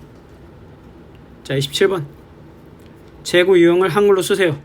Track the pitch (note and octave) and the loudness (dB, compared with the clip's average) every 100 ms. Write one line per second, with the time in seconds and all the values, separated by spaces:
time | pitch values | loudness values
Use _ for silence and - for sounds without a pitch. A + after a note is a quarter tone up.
0 | - - - - - - - - - - | -20 -20 -20 -20 -20 -20 -20 -20 -20 -20
1 | - - - - - C#3 C#3 - G3 F#3+ | -20 -20 -20 -20 -8 -6 -4 -2 -2 -2
2 | C#3+ - - - - - - - - - | -10 -16 -20 -20 -20 -20 -20 -20 -20 -20
3 | - - - F3 F3+ F#3 E3+ F3 F#3 E3+ | -20 -20 -4 0 2 4 4 2 0 0
4 | G3+ F#3+ F3 G3 F#3 C#3+ | 2 0 0 -2 -2 -4